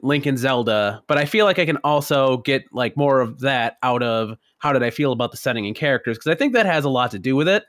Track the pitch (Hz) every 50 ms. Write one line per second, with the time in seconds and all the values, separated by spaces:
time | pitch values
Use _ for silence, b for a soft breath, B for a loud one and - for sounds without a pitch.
0 | - 131 143 147 139 143 135 123 120 135 131 123 117 113 110 107 104 101 104 104
1 | - - 151 147 147 147 - 214 214 202 185 185 175 151 156 139 - 143 147 147
2 | 139 - 151 139 135 131 127 123 113 - 139 131 - _ - 113 123 117 - 143
3 | 143 143 135 131 127 113 113 - 123 139 135 123 117 117 - _ - 127 123 120
4 | 120 117 113 113 113 107 113 - _ _ _ _ - 147 139 131 120 120 - -
5 | 151 139 127 113 120 117 - - - 135 120 117 104 101 110 - 156 143 135 120
6 | - 120 113 - - 151 165 160 285 294 240 240 220 190 165 156 143 143 131 123
7 | 123 120 - 98 87 127 131 135 156 175 190 214 -